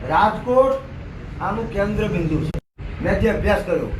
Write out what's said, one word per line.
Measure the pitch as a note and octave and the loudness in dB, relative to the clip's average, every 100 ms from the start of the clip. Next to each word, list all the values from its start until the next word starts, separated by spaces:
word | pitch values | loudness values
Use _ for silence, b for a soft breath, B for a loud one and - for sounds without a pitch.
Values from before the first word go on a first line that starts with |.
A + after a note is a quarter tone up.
| - | 0
રાજકોટ | D#3+ G#3 F#3+ A#3+ B3+ C4 C4+ - - - - - - | 4 4 2 2 4 6 4 -4 -12 -14 -12 -12 -6
આનું | F3+ G#3+ A#3 | -4 -4 -4
કેન્દ્ર | G3+ G#3 G#3+ G#3+ | -2 -2 0 0
બિંદુ | F3+ D#3+ - | 0 0 0
છે. | - - _ _ - - | -2 -4 _ _ -10 -6
મેં | F3+ G3+ | -2 2
જે | A3+ | 2
અભ્યાસ | - G3+ G3 | 2 2 0
કર્યો | F3 D#3+ - - | 2 -2 -2 -6